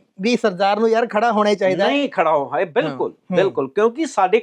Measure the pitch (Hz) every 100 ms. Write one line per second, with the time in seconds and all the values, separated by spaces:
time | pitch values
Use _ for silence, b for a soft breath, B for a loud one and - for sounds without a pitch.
0 | _ - 202 240 220 180 196 208 226 220
1 | 240 214 233 214 208 208 190 180 202 285
2 | 277 - 165 156 135 147 185 147 156 131
3 | 220 - - 180 190 135 135 - 226 240
4 | 311 - - 240